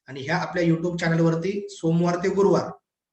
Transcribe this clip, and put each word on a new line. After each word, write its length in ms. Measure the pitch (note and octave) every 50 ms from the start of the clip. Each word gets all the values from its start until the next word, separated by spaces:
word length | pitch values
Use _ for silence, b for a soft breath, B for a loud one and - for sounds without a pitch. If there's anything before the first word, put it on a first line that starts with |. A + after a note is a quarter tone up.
| _ -
आणि 140 | C3 C#3
ह्या 160 | C3 D3 E3+ F3+
आपल्या 260 | D#3+ - - F3+ E3+
YouTube 340 | E3+ D#3+ D#3+ E3 F3 E3+ -
चॅनलवरती 720 | F3 E3 E3 E3 E3 E3 D#3+ E3 E3 F#3+ G#3 G3+ - -
सोमवार 460 | - - - E3 E3 E3+ F3 F3 F3
ते 140 | F3 G3 F#3+
गुरुवार 400 | F3+ G3 F#3+ F#3 E3+ - - - - - _ _ _ _ _ _